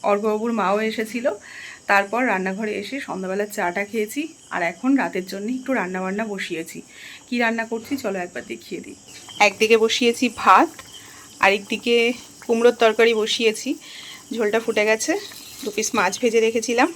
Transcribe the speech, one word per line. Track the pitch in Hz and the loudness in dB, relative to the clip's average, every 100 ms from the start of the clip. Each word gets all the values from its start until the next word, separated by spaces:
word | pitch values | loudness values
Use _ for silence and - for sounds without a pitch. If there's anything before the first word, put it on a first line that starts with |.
| 180 | 2
অর্কবাবুর | 202 220 214 233 226 | 2 0 -2 -2 0
মাও | 185 208 220 | 0 0 0
এসেছিল। | 220 226 247 262 415 - - - - - | -4 -6 -4 -4 -4 -14 -18 -18 -16 2
তারপর | 202 196 226 254 | 2 4 0 0
রান্নাঘরে | 185 190 190 214 202 | 0 -2 -4 -4 -4
এসে | 208 277 - | -6 -10 -8
সন্ধ্যাবেলা | 185 185 196 208 208 | -8 -4 -4 -4 -2
চাটা | 175 180 202 | -2 -2 -4
খেয়েছি, | 226 214 277 320 - - | -4 -4 -6 -8 -12 -8
আর | 185 170 | -4 -4
এখন | 175 254 277 | -2 0 2
রাতের | 170 190 185 | 0 -4 -6
জন্য | 196 208 254 | -8 -6 -6
একটু | 269 254 | -4 -2
রান্নাবান্না | 180 185 185 202 226 | -2 -4 -4 -4 -6
বসিয়েছি। | 196 - 160 165 165 - - - - - | -6 -6 -8 -8 -14 -18 -20 -20 -20 -6
কি | 240 | -2
রান্না | 233 226 226 | 0 -2 -4
করছি | 226 226 277 | -8 -6 -6
চলো | 214 190 | -4 -6
একবার | 175 120 113 | -6 -10 -12
দেখিয়ে | 113 - - | -14 -10 -12
দিই। | - - - - - - 208 | -12 -20 -20 -20 -18 2 2
একদিকে | 196 220 226 | 4 4 6
বসিয়েছি | 220 - 240 233 247 - | 6 4 2 4 -2 2
ভাত, | 214 190 330 - - - - - - - | 6 8 6 0 -20 -20 -20 -20 -20 0
আর | 196 202 | 2 2
একদিকে | 202 214 240 233 233 240 - - - | -2 -4 2 2 2 -2 -12 -16 -2
কুমড়োর | 226 240 240 | 4 4 6
তরকারি | 226 220 233 220 | 2 6 4 4
বসিয়েছি। | 220 - 226 214 254 330 - - - - - | -2 0 0 0 -6 -8 -10 -18 -18 -18 -10
ঝোলটা | 226 214 220 | -4 0 0
ফুটে | 226 214 214 | 0 0 2
গেছে, | 220 - 392 403 - - - | 2 0 -2 -4 -16 -18 -10
দু | 214 | -6
পিস | 202 214 226 | -4 -2 0
মাছ | 185 196 | 0 0
ভেজে | 240 226 220 | 2 2 2
রেখেছিলাম | 226 226 233 311 | 0 -2 2 0